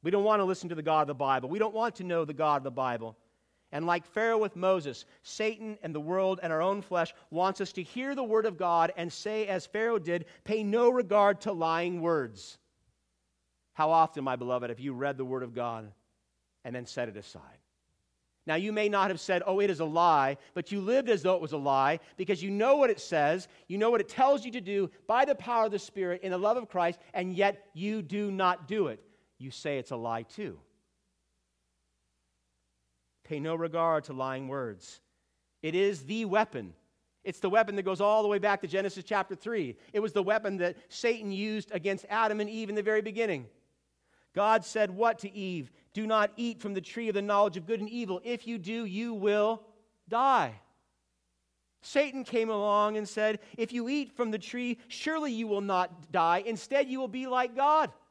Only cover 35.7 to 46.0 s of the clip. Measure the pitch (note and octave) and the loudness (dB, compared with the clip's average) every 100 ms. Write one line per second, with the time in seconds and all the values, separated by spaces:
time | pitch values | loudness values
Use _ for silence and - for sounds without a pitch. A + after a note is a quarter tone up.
35.7 | E3+ G3 F#3 C3+ G#3+ A3 G3+ A3 C3 G2 | 2 2 0 -6 -4 0 2 2 -2 -12
36.7 | E2+ _ _ _ _ G3+ - G3 G#3 A3 | -16 _ _ _ _ -10 -4 2 4 4
37.7 | G3+ F#3 F#3+ G3+ G#3+ G#3+ G3+ G3+ G3 F3 | 0 -2 0 4 4 4 2 2 0 0
38.7 | F#3 G3 F#3+ F3 G#3 F#3+ F#3 G#3+ A#3 C#3+ | -2 -2 -6 -4 -2 -2 -6 -6 -4 -4
39.7 | A2+ - G#3 G#3+ F3+ F#3+ A3 G#3+ F#3+ F3 | -8 -6 -2 0 0 2 0 0 -2 -2
40.7 | - - - A#3 A3 G#3+ F#3+ G#3 G#3+ - | -4 -16 -4 -2 0 -2 -4 -4 -4 -6
41.7 | G#3 E3+ G3 - G#3 A3+ G#3+ G#3 A3 G#3+ | -4 -2 -4 -2 0 0 0 -4 -6 -6
42.7 | G#3 G3+ G#3+ G#3+ G#3 A3+ D#3 A#2 _ _ | -2 2 0 0 -2 -2 -2 -6 _ _
43.7 | _ _ _ _ _ _ - G#3 A3 F3+ | _ _ _ _ _ _ -2 4 4 2
44.7 | A3 G3 F#3 A3+ - G#3 G3 F#3+ F3 B2+ | -2 -2 2 0 0 -6 -8 -6 -6 -8
45.7 | _ _ - | _ _ -8